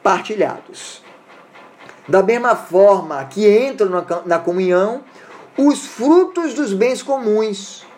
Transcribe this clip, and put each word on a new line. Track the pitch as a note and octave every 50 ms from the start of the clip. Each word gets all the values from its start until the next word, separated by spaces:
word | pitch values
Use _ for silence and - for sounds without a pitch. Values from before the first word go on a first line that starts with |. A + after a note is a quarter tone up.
partilhados. | _ G#3+ G3 - - - G#3+ G#3 E3 C#3 - - - - - - - - - - _ - - - _ _ - - - _ _ - - - _ _ - - - - _
Da | - C#3+ F#3+ F#3+
mesma | F#3 A#3 A#3+ A#3+ B3 A3
forma | - - - E3 F3+ G3 G3+ G3 F#3 E3 D#3 D3+ C#3 C3+
que | C3 - G3 G#3+ G#3 G3+ G#3+ B3+
entram | C4+ A#3+ F#3 G#3+ F#3+
na | F3+ F3 E3+
co-, | - E3+ F3 E3+
na | F3 E3+ E3
comunhão | E3+ E3+ F3 F#3 F#3+ F3+ F3+ F3+ F#3+ G#3+ A#3 C#4 - - - - - - - - - - _ -
os | C4+ C#4+ C#4+ - -
frutos | - - - A3 C#4 D#4+ F4+ F#4 F4+ - F4 E4+ D4+ A#3
dos | B3 D4 A3+ G3
bens | F#3+ G#3+ B3 B3+ B3+ -
comuns. | - C#4 C4+ B3 G#3+ G#3+ G#3+ A3 A3 G3+ G3 G3 - - - - - -